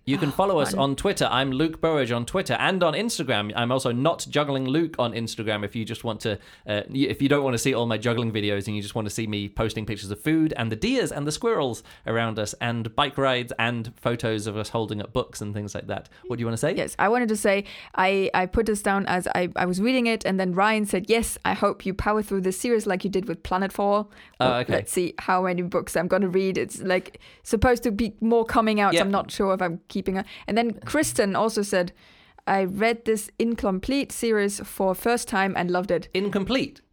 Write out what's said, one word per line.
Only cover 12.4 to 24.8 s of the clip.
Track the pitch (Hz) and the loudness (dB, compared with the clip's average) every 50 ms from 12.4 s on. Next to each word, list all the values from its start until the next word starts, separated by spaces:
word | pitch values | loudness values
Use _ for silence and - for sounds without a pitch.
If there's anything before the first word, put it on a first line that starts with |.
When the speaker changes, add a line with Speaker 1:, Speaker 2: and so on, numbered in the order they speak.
| 107 - - - 120 | -4 -6 -4 -4 -4
Speaker 1:
and | 120 117 117 113 113 - | -2 -2 -2 -4 -4 -2
bike | - 143 139 - - | -2 -2 0 0 0
rides | 135 135 127 123 120 120 - - | 2 2 2 0 -2 -4 -4 -2
and | 113 120 120 117 110 117 - - | -2 -2 -2 -4 -6 -8 -10 -4
photos | - 120 120 120 - 113 110 107 104 | -2 -2 -2 0 0 0 0 0 -2
of | 110 101 | -4 -4
us | 110 104 - | -4 -6 -4
holding | - 117 110 95 110 104 101 | -2 -2 -2 -2 -4 -6 -6
up | - - | -4 -4
books | 127 - - - - 110 | -4 -4 -4 -8 -10 -8
and | 104 101 | -6 -6
things | 104 104 101 - | -6 -6 -6 -8
like | 101 - | -10 -8
that. | 101 101 101 - - - - - 370 | -6 -8 -8 -8 -12 -20 -18 -10 -8
What | - | -6
do | 120 | -4
you | 117 | -2
wanna | 117 117 | -2 -2
say? | 113 - 156 196 | 0 0 0 0
Speaker 2:
Yes, | 220 - 71 - - | 0 -2 -4 0 0
I | 175 202 | 2 2
wanted | 233 247 247 214 | 4 2 2 0
to | 220 | 0
say | 208 - 208 196 202 202 - - - - - - | 2 4 4 4 4 0 -4 -12 -16 -18 -6 0
I, | - 185 190 196 196 190 - - | 2 2 4 4 2 2 2 2
I | 170 185 | 0 0
put | 185 - 226 220 | 2 2 0 2
this | 226 214 202 | 2 0 0
down | - 208 196 196 190 | 0 0 0 2 0
as | - 180 180 175 - - | 0 0 0 0 0 0
I, | 180 180 175 - | 0 0 0 0
I | - 180 | -2 0
was | 180 180 185 208 | 0 0 2 2
reading | 247 262 254 233 | 2 2 2 2
it, | 233 226 220 - | 2 0 0 0
and | - 190 190 | 0 0 0
then | 190 180 175 | 0 0 2
Ryan | 185 202 214 220 214 208 | 2 4 4 4 2 0
said, | 202 - 185 196 - | 0 0 -2 2 2
"Yes, | 220 233 214 - - - - | 2 2 2 0 -4 -4 -2
I | - 202 | -2 0
hope | 202 214 202 - - - | 2 2 0 0 0 -4
you | 190 185 | -6 -4
power | - - 214 214 214 208 | -2 0 0 0 0 0
through | - 196 196 | -2 -2 -2
this | 180 190 185 - | 0 -2 -2 0
series | - 247 233 220 214 | 0 2 2 2 2
like | 208 185 185 - | 0 -2 0 -2
you | 190 | -2
did | 190 190 180 151 | -2 -2 -2 -2
with | 165 - - | -6 -8 -4
Planetfall." | - 185 185 196 190 - - 202 202 202 208 208 208 | -2 0 0 0 -2 0 0 2 2 2 2 0 -2
Speaker 1:
Oh, | - - - - - _ | -10 -20 -20 -20 -4 _
Speaker 2:
Well, | 127 131 123 123 | 2 2 2 2
Speaker 1:
okay. | - - 180 | 0 0 0
Speaker 2:
let's | - | 0